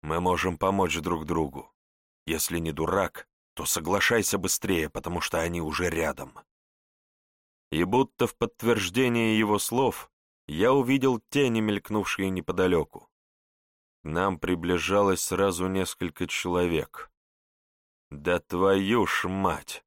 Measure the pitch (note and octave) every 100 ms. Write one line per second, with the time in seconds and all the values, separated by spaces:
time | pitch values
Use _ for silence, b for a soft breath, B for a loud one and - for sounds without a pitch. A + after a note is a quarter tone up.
0 | D2+ E2 F2+ F2 F#2 E2+ F#2+ G2 F#2 D#2+
1 | D2+ E2+ D#2 E2 D2+ C#2 - _ _ _
2 | _ _ - D#2+ - E2+ D#2+ D2 D#2+ F#2+
3 | F#2 - - _ _ - D#2 - D#2+ G2
4 | - A#2+ G2+ G2+ F2+ - - F2+ D2 F2+
5 | E2+ F2 - E2+ E2 E2+ D#2 D#2 F2+ D#2+
6 | D#2+ C#2+ C#2 - - _ _ _ _ _
7 | _ _ _ _ _ _ _ D2+ F2 A#2
8 | C3+ _ A#2+ - A#2 _ A2+ A2+ F#2 G2
9 | C3 A#2 A2+ A2 G#2+ G#2 - A#2+ C3 -
10 | - _ _ _ - D2+ A2 C#3 B2 C3+
11 | C3 B2 _ C#3+ C3+ A2+ G#2+ G2+ - G#2+
12 | F#2+ - F#2+ F#2 - F2+ F#2 F2 D2+ -
13 | _ _ _ _ _ _ _ _ _ _
14 | D#2 E2 G2 F2+ - F2 E2+ F2 D#2+ G2
15 | G2+ F#2 - F#2 G2 F2 F#2 F#2+ F#2 -
16 | F2 - F2 - F2+ F2 F2+ E2 C#2 -
17 | - _ _ _ _ _ _ _ _ _
18 | _ D2 D#2 F2 - F#2 F#2+ G2 G2 A#2+
19 | G2 - F2+ F#2+ F#2+ - - -